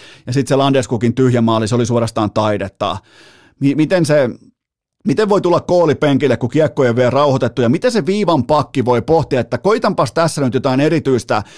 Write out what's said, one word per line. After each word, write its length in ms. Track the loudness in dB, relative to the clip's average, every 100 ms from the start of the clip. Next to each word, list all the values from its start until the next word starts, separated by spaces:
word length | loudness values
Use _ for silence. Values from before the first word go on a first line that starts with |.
| -20 -16 -6
ja 60 |
sit 140 | -4 0
se 80 | 0
Landeskogin 600 | 2 0 0 -2 -2 2
tyhjä 260 | 2 2
maali, 260 | 2 0 0
se 80 | -2
oli 100 | 0
suorastaan 460 | -2 -2 -4 -4
taidetta. 680 | -2 -2 -2 -6 -6 -6 -6 -12 -20 -20 -20 _ -4
Mi-, 160 | -2 0
miten 300 | 0 0 2
se, 240 | 2 0 -4 -16 _ _ _ _ _ -4
miten 220 | 0 2
voi 120 | 2
tulla 180 | 2 0
kooli 360 | 0 2 2 2
penkille, 420 | 2 2 2 0
kun 120 | -2
kiekko 340 | 0 0 2
ei 60 | 0
ole 60 | 2
vielä 140 | 2
rauhoitettu, 520 | 2 2 2 -2 0
ja 80 | 0
miten 220 | 2 0
se 140 | -2 -2
viivan 380 | -2 0 0
pakki 420 | 0 0 -2 -2 0
voi 160 | 0
pohtia, 380 | 2 0 0 -2
että 180 | -2 -2
koitanpas 560 | 0 0 0 -2 -2
tässä 280 | 0 -2 0
nyt 120 | -2
jotain 260 | -2 0 0
erityistä. 640 | 0 0 0 -2 0 -4 -4